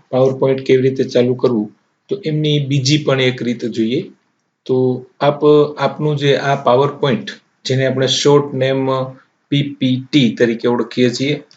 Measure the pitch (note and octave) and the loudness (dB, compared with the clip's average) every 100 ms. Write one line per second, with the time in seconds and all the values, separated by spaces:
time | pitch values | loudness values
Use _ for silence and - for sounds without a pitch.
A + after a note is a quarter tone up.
0 | _ B2+ C3 - C3+ C3 C3+ C3 C3 C3 | _ 2 2 2 0 0 2 2 2 -2
1 | A#2+ B2 B2 B2+ B2+ A2+ G#2 - _ _ | 0 0 0 0 0 -2 -4 -10 _ _
2 | _ C3+ D#3 D3+ D3+ D3 C3+ C#3 B2+ D3+ | _ -8 -4 -2 0 -2 0 -2 2 0
3 | D3 C3+ B2+ B2+ A#2+ A2+ A#2 G#2 A2 C#3+ | 2 0 0 -2 -6 -6 -6 -2 -2 -2
4 | F#3+ - _ _ _ _ - B2+ B2+ B2 | -6 -16 _ _ _ _ -2 0 0 -2
5 | - _ C#3+ D3 D3+ D3+ C#3+ - C#3 - | -8 _ -2 2 4 4 2 -2 -6 -2
6 | D3+ C#3+ C#3+ C3 C#3 A#2 A#2+ B2 C#3+ C#3+ | -4 -2 0 0 0 0 2 2 2 0
7 | C#3+ G#2 - - _ _ - C3 C3+ B2+ | -2 -2 -6 -16 _ _ -4 -2 0 0
8 | C3 - D3 D3 C#3+ C3+ C3 C3+ C3 C3 | 0 2 4 4 2 -2 -2 0 -2 -2
9 | C3 - _ _ _ C#3+ C#3 - C3 B2+ | -6 -12 _ _ _ -2 -2 -4 -2 -2
10 | C3 D3+ A#2 - A#2+ A2+ A#2+ A#2+ A2+ - | 0 2 2 2 0 0 -2 -2 -4 0
11 | B2 A#2+ C#3 D3 - | 0 0 -4 -4 -10